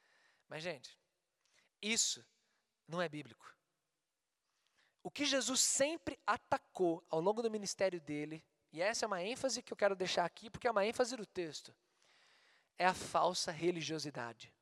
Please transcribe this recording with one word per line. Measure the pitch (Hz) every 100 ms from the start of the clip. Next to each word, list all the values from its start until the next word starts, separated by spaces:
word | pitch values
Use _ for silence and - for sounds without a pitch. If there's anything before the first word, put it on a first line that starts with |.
| _ _ _ _ _
Mas, | 151
gente, | 175 143 - - _ _ _ _ _ _ _ _
isso | 208 226 - 120 113 _ _ _ _ _ -
não | 170
é | 165
bíblico. | 151 127 - - - _ _ _ _ _ _ _ _ _ _ _ _ _ _
O | 175
que | -
Jesus | 285 269 226 254
sempre | - - 277 330 - - -
atacou | 240 - 269 - - 175 165 -
ao | 160
longo | 180 220
do | 226
ministério | 214 196 - 190 175
dele, | 147 147 151 160 - _ _
e | 156
essa | 196 -
é | 220
uma | 185
ênfase | 190 254 269 233
que | -
eu | 220
quero | 202 190
deixar | 185 -
aqui, | 175 - 220
porque | - 247
é |
uma | 214 208
ênfase | 233 240 247
do | 190
texto, | - 165 - - - _ _ _ _ _ _ _ _ _ -
é | 180
a |
falsa | 185 - 170 165 180 -
religiosidade. | 156 170 170 147 160 139 131 120 113 - _